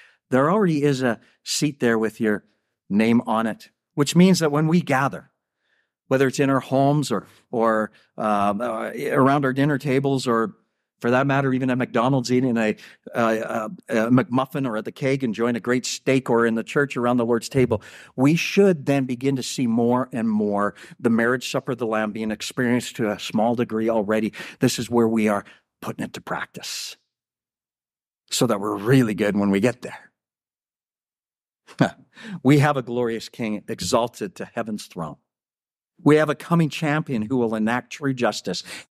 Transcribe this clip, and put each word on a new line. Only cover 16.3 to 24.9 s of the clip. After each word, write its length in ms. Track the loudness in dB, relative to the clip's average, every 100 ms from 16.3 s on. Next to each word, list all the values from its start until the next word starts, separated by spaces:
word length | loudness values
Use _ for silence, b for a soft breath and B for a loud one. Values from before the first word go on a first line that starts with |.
| 2 2
in 100 | 0
the 80 |
church 320 | -2 -2 -2 -2
around 220 | 0 0
the 80 | 2
Lord's 240 | 0 0
table, 320 | 0 0 0 B B B 0
we 200 | 2 2
should 500 | 2 4 4 4 0
then 200 | 0 0
begin 300 | -2 -2 -2
to 60 |
see 240 | -4 -2 0
more 400 | 2 2 2 0
and 160 | -4 -2
more 460 | 0 0 0 -2 B B -4
the 100 | 0
marriage 400 | 2 2 0 -2
supper 220 | -6 -4
of 60 | -4
the 100 | -2
Lamb 240 | -2 -2
being 200 | -4 -6
experienced 640 | -6 -8 -2 0 0 -2 -4
to 120 | -2
a 100 | -4
small 360 | -4 0 0 0
degree 340 | -2 -2 0
already. 440 | 0 0 0 -2 B B -2
This 200 | -2 -2
is 100 |
where 180 | 0